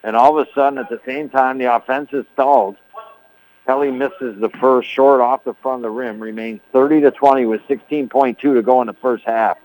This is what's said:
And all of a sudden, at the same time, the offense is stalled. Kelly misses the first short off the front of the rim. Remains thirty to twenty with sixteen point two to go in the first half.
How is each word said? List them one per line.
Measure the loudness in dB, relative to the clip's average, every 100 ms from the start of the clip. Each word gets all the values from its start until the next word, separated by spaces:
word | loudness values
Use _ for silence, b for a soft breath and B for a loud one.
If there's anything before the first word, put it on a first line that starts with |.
And | -2 4
all | 4 4
of | -2
a |
sudden, | 0 -2 -2
at | -10
the | -10 -10
same | -10 -4
time, | -2 0 0
the | 0
offense | -2 -2 -6 -4
is | -8 -8
stalled. | -2 4 4 2 -6 _ -20 -20 -20 _ _ _ _
Kelly | -4 -2 -2
misses | -2 -6 -6 -12 -6
the | -8 -2
first | 2 2 0
short | 2 4 4
off | 2 0
the | -6 -8
front | -8 -8
of |
the | -8
rim. | -8 -10 -10
Remains | -12 -10 -12 -12 _
thirty | 2 4 4
to | 4
twenty | 4 2 2 0
with | -2 -4
sixteen | -8 _ -6 -4
point | 0 0 0
two | 0
to | 0
go | 2 0
in | 0
the |
first | -6 -4 -4
half. | -4 -2 -2 -4